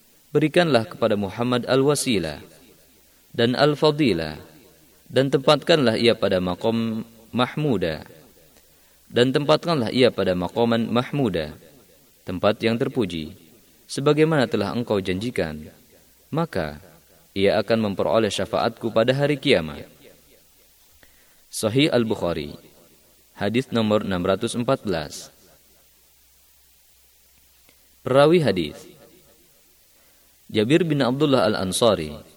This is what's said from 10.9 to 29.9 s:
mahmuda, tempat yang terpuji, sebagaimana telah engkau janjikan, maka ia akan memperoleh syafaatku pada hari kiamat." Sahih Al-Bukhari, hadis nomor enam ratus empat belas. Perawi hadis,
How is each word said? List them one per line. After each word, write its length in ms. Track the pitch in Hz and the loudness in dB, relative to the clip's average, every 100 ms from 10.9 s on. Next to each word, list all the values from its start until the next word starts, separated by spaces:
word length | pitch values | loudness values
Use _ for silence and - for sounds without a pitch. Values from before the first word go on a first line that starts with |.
mahmuda, 640 | 110 127 143 123 87 76 85 - - _ _ _ _ - | -2 -2 -2 -2 -2 -6 -10 -20 -20 _ _ _ _ -12
tempat 320 | 92 101 110 | -2 0 0
yang 160 | 113 113 | 0 -2
terpuji, 560 | 135 135 101 80 78 95 - - _ _ - | -2 -2 -4 -6 -10 -14 -20 -20 _ _ -14
sebagaimana 560 | - 139 147 156 156 | -2 0 2 2 2
telah 320 | 117 110 101 120 | 0 -2 -2 -4
engkau 240 | 120 104 | -2 -2
janjikan, 720 | 95 90 117 120 85 76 85 85 _ _ _ _ _ | -2 -4 -4 -4 -4 -6 -16 -20 _ _ _ _ _
maka 560 | 143 165 - 78 76 87 78 _ _ _ | -6 -4 -4 -6 -8 -18 -20 _ _ _
ia 240 | 98 98 87 | 0 2 2
akan 320 | 107 113 107 95 | 2 0 0 -2
memperoleh 320 | 92 107 107 | 0 2 2
syafaatku 640 | - 95 90 110 - 117 | -2 -4 -2 -2 -4 -4
pada 240 | 107 120 135 | 0 0 0
hari 240 | 143 147 | -2 -2
kiamat." 480 | - 104 78 73 - - - - _ _ _ _ _ _ _ _ - _ _ _ _ | 2 2 0 -10 -16 -20 -20 -20 _ _ _ _ _ _ _ _ -20 _ _ _ _
Sahih 320 | - 110 120 151 | -6 -2 0 2
Al-Bukhari, 640 | 123 113 104 87 80 73 - - _ _ _ _ _ _ - | 2 0 -2 -4 -4 -8 -12 -20 _ _ _ _ _ _ -8
hadis 320 | 101 113 131 | -4 -2 -2
nomor 320 | 117 107 107 | 0 2 0
enam 240 | 98 92 90 | 0 -2 0
ratus 320 | 95 117 117 | 0 -2 -4
empat 240 | 120 135 | -2 -2
belas. 480 | 107 82 73 - - _ _ _ _ _ _ _ _ _ _ _ _ _ _ _ _ _ _ _ _ _ _ _ _ _ _ _ | -2 -4 -6 -12 -18 _ _ _ _ _ _ _ _ _ _ _ _ _ _ _ _ _ _ _ _ _ _ _ _ _ _ _
Perawi 400 | - 127 147 180 | 0 4 6 6
hadis, 320 | 139 92 76 - - - - - _ _ _ _ _ _ _ | 2 0 -2 -8 -20 -20 -20 -20 _ _ _ _ _ _ _